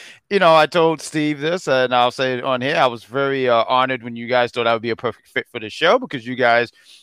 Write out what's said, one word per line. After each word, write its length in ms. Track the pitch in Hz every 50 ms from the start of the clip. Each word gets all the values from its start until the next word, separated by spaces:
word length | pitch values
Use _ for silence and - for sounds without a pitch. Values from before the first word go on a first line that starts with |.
| - - - - _ -
you 100 | 202 196
know, 160 | 185 165 160
I 120 | 160 151
told 340 | 151 - 175 165 165 160 151
Steve 400 | - - - 156 151 151 151 143
this, 260 | 143 160 175 190 -
and 260 | 156 135 131 127 123 127
I'll 200 | 123 123 123 120
say 220 | - 131 131 127
it 100 | 123 -
on 160 | 135 131 123
here. 160 | 123 139 160
I 100 | 170 143
was 160 | 127 117 113 -
very, 460 | - 113 135 139 139 139 135 127 123
uh, 160 | 117 117 110
honored 400 | - 127 127 127 131 131 123 117
when 100 | 123 117
you 140 | 117 117 117
guys 240 | 123 123 123 117 -
thought 160 | 123 117 117
I 40 | 117
would 80 | 113
be 100 | 107 120
a 60 | 113
perfect 300 | - - 117 - _ _
fit 220 | _ - 131 113 -
for 80 | - 120
the 120 | 107 107
show 280 | - - 151 170 214 262
because 260 | 254 165 - 131 110
you 120 | 120 127
guys, 340 | 120 127 120 117 120 120 110 - _ _ - - -